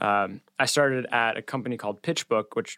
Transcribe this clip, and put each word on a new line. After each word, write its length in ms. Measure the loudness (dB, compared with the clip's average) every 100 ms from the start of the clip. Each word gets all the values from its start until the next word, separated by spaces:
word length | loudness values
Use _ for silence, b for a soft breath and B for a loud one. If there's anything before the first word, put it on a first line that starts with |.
um, 400 | 2 2 0 -4 _ -2
I 60 | 2
started 400 | 4 2 2 0
at 260 | 0 0 -2
a 40 |
company 360 | -4 -6 -4 -4
called 240 | -4 -4
PitchBook, 460 | -4 -4 0 0 0
which 240 | -4 -6